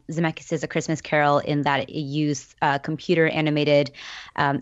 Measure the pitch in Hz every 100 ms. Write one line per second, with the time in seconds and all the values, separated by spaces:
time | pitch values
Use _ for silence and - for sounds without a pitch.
0 | - 160 165 - - 160 156 165 - 156
1 | - 151 147 143 - 147 143 139 135 156
2 | 139 147 151 143 - _ 156 139 - 160
3 | - 165 160 - 156 147 147 143 139 -
4 | - - - - 143 139